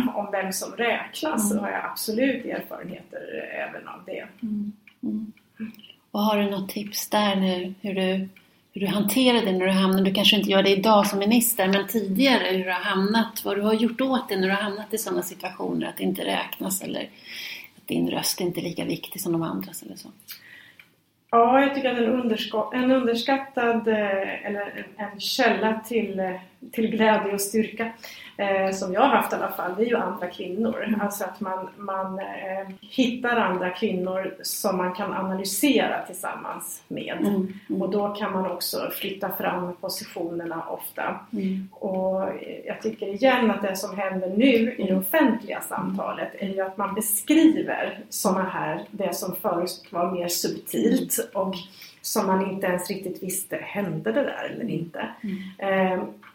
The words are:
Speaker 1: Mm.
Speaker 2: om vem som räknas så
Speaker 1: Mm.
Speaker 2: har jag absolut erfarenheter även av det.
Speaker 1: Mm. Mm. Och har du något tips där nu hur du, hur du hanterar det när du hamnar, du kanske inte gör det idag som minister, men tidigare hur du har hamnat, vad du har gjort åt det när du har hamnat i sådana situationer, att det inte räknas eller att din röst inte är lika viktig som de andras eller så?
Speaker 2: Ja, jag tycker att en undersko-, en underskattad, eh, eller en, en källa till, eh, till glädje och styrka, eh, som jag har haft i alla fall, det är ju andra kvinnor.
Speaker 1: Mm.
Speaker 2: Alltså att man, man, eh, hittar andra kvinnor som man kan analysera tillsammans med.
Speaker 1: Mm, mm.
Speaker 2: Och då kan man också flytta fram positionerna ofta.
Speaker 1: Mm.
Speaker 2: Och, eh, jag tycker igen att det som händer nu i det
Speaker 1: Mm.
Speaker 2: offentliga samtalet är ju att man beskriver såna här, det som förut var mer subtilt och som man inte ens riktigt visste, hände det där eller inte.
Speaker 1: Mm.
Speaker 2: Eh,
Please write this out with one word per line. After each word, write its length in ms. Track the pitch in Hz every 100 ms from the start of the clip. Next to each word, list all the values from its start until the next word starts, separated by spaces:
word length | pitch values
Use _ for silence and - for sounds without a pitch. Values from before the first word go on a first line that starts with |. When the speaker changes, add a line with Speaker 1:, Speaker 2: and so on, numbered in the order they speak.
Speaker 1:
Mm. 120 | 247 214
Speaker 2:
om 120 | 202
vem 200 | 196 190
som 200 | 196 - -
räknas 720 | 233 196 - - 311 220 208
så 60 |
Speaker 1:
Mm. 100 | 208
Speaker 2:
har 60 | 202
jag 140 | 190
absolut 600 | - - - 214 269 247 -
erfarenheter 1000 | 190 - - 175 - - - - 76 76 73 76
även 200 | - -
av 120 | - -
det. 180 | - - -
Speaker 1:
Mm. 300 | 226 208 208 - _ -
Mm. 300 | 233 214 220 - _ - 220 - - - _
Och 100 | 208
har 160 | 214 208
du 80 | 202
något 180 | 202 190
tips 420 | - 202 - -
där 260 | 214 208 196
nu 380 | 190 180 185 190
hur 120 | 208
du, 340 | 190 185 190 190 - _ _ _
hur 60 | -
du 60 | 190
hanterar 540 | 190 202 262 254 233
det 80 | 190
när 140 | 185 185
du 60 |
hamnar, 300 | 190 190 190
du 120 | 190
kanske 220 | 190 196 208
inte 140 | 196
gör 120 | 196
det 80 | 196 196
idag 300 | 214 214 196
som 120 | 196
minister, 500 | 202 240 233 - 190
men 180 | 196 190
tidigare 580 | 226 196 190 269 233 185 185
hur 80 |
du 60 | 185
har 100 | 180
hamnat, 600 | 196 190 196 226 220 -
vad 120 | - 202
du 60 |
har 120 | 208
gjort 260 | 220 226 -
åt 280 | 269 247 247
det 80 | 190
när 120 | 190
du 60 |
har 80 | 196
hamnat 320 | 208 202 214
i 40 | 214
sådana 240 | 202 180
situationer, 640 | 180 185 185 - 180 170 160
att 80 | -
det 60 |
inte 200 | 190 -
räknas 580 | 170 87 - - 190 190
eller 180 | - - - - - - - - - _
att 120 | -
din 220 | - 170
röst 300 | 160 - -
inte 200 | 175 170
är 20 |
lika 220 | 170 165
viktig 360 | 170 165 - -
som 120 | 175
de 100 | 165
andras 400 | 165 196 190 -
eller 140 | 220 190
så? 120 | - - - - - - - - - _ _ _ _
Speaker 2:
Ja, 300 | 233 233 262
jag 140 | 277
tycker 160 | 277 262
att 80 | 240
en 100 | 226 254
undersko-, 520 | 240 214 - 220 214
en 160 | 254 254
underskattad, 1000 | 262 233 233 - 269 269 - 233 233 214
eh, 580 | 214 202 196 196 190 208
eller 140 | 202 202 208 202 -
en, 100 | 202
en 80 | -
källa 600 | - - 233 196 214 220 -
till, 320 | 233 202 190
eh, 120 | 185 185 - _ -
till 180 | - 220
glädje 420 | 214 220 214 202
och 80 | 202
styrka, 520 | - 226 220 - 226 - - - - -
eh, 340 | 202 190 190
som 200 | 190 190
jag 80 | 190
har 80 | 269
haft 240 | 220 -
i 40 | 190
alla 140 | 190
fall, 220 | - 180 185
det 60 |
är 20 | 240
ju 80 | 220
andra 300 | 185 196 175
kvinnor. 580 | - 180 190 226 -
Speaker 1:
Mm. 160 | 208 202
Speaker 2:
Alltså 240 | 202 -
att 160 | 190 -
man, 280 | 196 185 185 -
man, 420 | 202 190 190 185
eh, 500 | 196 - 196 190 196 190
hittar 560 | - - 247 - 240 233
andra 340 | 196 185 180
kvinnor 640 | 180 214 185 180 190 185 -
som 340 | - - 208 180
man 180 | 180
kan 180 | 180 190
analysera 920 | 180 190 190 202 - 294 233 - - -
tillsammans 760 | 185 - - - - - - -
med. 280 | - - 160
Speaker 1:
Mm, 280 | 202 196 185 - -
mm. 120 | 190
Speaker 2:
Och 80 | 185
då 180 | 208 202
kan 240 | 202 202
man 180 | 190 190
också 400 | 180 - - - -
flytta 320 | 202 196 190 185
fram 400 | 185 180 180 180
positionerna 840 | 190 190 - - 170 170 170 165 -
ofta. 520 | 180 - - - 196 -
Speaker 1:
Mm. 360 | 208 190 190 190
Speaker 2:
Och, 500 | - 196 185 190 190 190
eh, 300 | - - - -
jag 160 | -
tycker 240 | 220 - 196
igen 440 | 202 262 254 226
att 120 | 202
det 140 | 202 190
som 220 | 202 185
händer 300 | 196 185 185 202
nu 80 | 269
i 280 | 233 226 -
det 40 | 196
Speaker 1:
Mm. 100 | 190
Speaker 2:
offentliga 640 | - 320 269 - - -
samtalet 720 | - - 190 190 196 - 190 -
är 100 | 196
ju 120 | 190
att 160 | 190 190
man 180 | 190
beskriver 1040 | 202 220 - - 311 320 185 147 - - - -
såna 340 | - 208 190 175
här, 360 | 165 151 165 -
det 240 | - 185
som 200 | 175 185 175
förut 480 | 208 170 180 - -
var 200 | 175 185
mer 160 | 185 175
subtilt 840 | - 190 160 - - - 254 175 - -
och 200 | 202 190 190 - - - -
som 240 | - 226 190
man 240 | 190 190
inte 160 | 190 190
ens 240 | 180 -
riktigt 320 | 196 185 -
visste, 340 | 185 - - 160
hände 560 | - 202 196 156 214
det 100 | 254
där 280 | 262 - -
eller 160 | - 233
inte. 360 | 156 170 - 226 -
Speaker 1:
Mm. 680 | 208 190 190 - 196 190 185 185
Speaker 2:
Eh, 60 | 208 - -